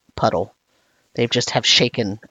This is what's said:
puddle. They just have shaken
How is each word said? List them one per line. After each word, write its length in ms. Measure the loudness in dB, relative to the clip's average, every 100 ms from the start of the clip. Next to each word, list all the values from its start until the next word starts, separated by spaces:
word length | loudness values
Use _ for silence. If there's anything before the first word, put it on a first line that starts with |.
| _ -2
puddle. 380 | 0 0 -6 _ _ _ _ _ _ -4
They 120 | -2
just 220 | -2 0
have 140 | 0 2
shaken 540 | 2 2 -2 -4 -6 -2